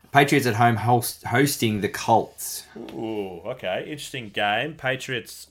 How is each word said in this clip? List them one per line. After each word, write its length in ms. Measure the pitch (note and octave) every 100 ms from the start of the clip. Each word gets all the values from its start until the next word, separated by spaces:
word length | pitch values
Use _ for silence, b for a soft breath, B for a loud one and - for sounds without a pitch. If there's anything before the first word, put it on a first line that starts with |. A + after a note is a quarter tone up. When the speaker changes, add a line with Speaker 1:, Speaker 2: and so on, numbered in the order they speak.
| _
Speaker 1:
Patriots 340 | C#3 C#3+ C#3+ A#2+
at 100 | A2
home 200 | A#2+ A2
host, 480 | A2+ A#2+ - -
hosting 580 | - A#2+ C#3+ - A2+ G#2
the 80 | F#2+
Colts. 760 | - - A2 - - - - - G#2+
Speaker 2:
Ooh, 600 | B2 - A2 G#2+ G2 F2 G2
okay. 380 | C3 F#2+ G#2 -
Interesting 420 | D3 - C3 G#2+
game. 460 | G#2+ G#2 G#2+ D3 D3+
Patriots 720 | C3 C3 - B2 G#2+ - -